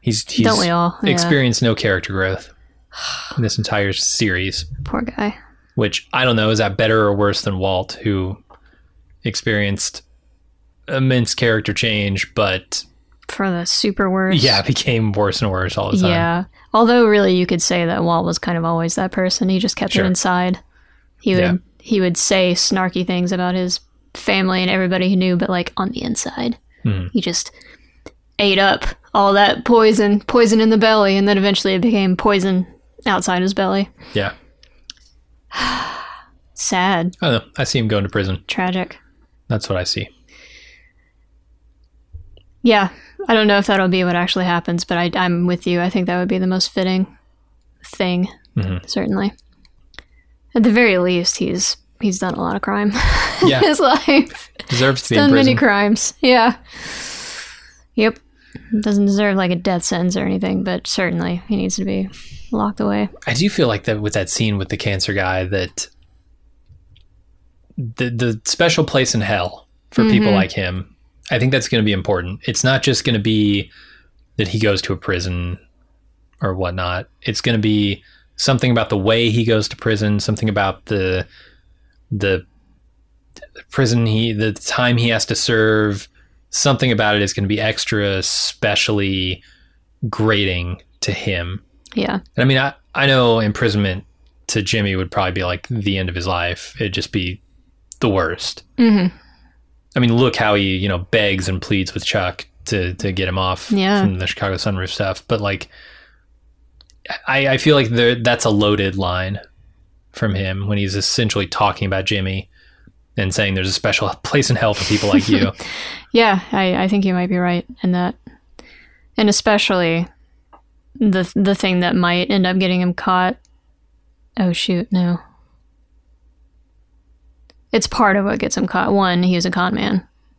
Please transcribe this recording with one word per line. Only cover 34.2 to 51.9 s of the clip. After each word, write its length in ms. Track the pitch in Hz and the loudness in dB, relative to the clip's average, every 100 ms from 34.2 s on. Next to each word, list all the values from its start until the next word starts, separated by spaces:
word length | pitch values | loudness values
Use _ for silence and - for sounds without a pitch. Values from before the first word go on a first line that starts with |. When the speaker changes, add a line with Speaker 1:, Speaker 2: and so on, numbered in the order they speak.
| - - _ _ - _ _ - _ _ _ _ _ | -4 -8 _ _ -20 _ _ -20 _ _ _ _ _
Speaker 2:
<sighs> 20 | - - - - - - - - _ _ | -6 -4 -4 -8 -10 -16 -18 -20 _ _
Sad. 640 | - - 185 185 180 175 - | -8 -2 0 2 0 -2 -2
Speaker 1:
I 100 | 160 | 0
don't 140 | 117 | 0
know. 60 | - - | -4 -6
I 60 | |
see 140 | 131 135 | -2 0
him 80 | 110 | 0
going 160 | 107 | 0
to 40 | 98 | 0
prison. 340 | 107 95 92 - | -2 -2 -4 -6
Speaker 2:
Tragic. 520 | - 185 185 180 - _ _ _ _ _ | -4 -2 -2 -6 -12 _ _ _ _ _
Speaker 1:
That's 200 | 113 - | -4 -2
what 80 | 92 | -4
I 40 | |
see. 240 | 90 - 101 _ _ - - - - - _ _ _ _ _ _ _ _ _ _ _ _ _ - - - _ _ | -2 -4 -6 _ _ -20 -20 -20 -20 -20 _ _ _ _ _ _ _ _ _ _ _ _ _ -20 -20 -20 _ _
Speaker 2:
Yeah. 280 | 240 214 190 - - - 392 | 4 4 2 -4 -20 -12 0
I 60 | |
don't 120 | 226 214 | 2 4
know 120 | 202 | 2
if 80 | 196 | 2
that'll 220 | 196 185 | 2 2
be 160 | 185 | 2
what 120 | 180 175 | 0 0
actually 280 | 180 190 | 0 -2
happens, 400 | 180 175 170 170 | 0 -2 -2 -4
but 140 | - 175 | -2 -2
I, 120 | 175 | -2
I'm 320 | 185 180 175 175 | 0 0 2 0
with 200 | 175 180 | 0 0
you. 140 | 175 | 0
I 100 | 175 | 0
think 160 | 190 180 | 0 -2
that 120 | 180 | -2
would 100 | 180 | -2
be 100 | 185 | -2
the 80 | 185 | 0
most 240 | 185 - | 0 -2
fitting 360 | - 185 185 190 - _ _ _ _ _ _ | -2 0 0 -2 -6 _ _ _ _ _ _
thing, 440 | - - 185 180 180 - _ - | -18 -6 -2 -2 -4 -6 _ -6
Speaker 1:
Mm-hmm. 300 | 95 90 - | -4 -6 -6
Speaker 2:
certainly. 460 | - 190 190 196 - _ _ _ _ _ - _ _ _ _ _ | -6 -4 -2 -4 -6 _ _ _ _ _ -20 _ _ _ _ _
At 80 | 240 | 2
the 80 | 233 | 4
very 280 | 214 240 185 | 4 4 4
least, 400 | 180 180 180 - | 2 0 -2 -2
he's, 380 | - 180 - - _ | -4 -2 -4 -6 _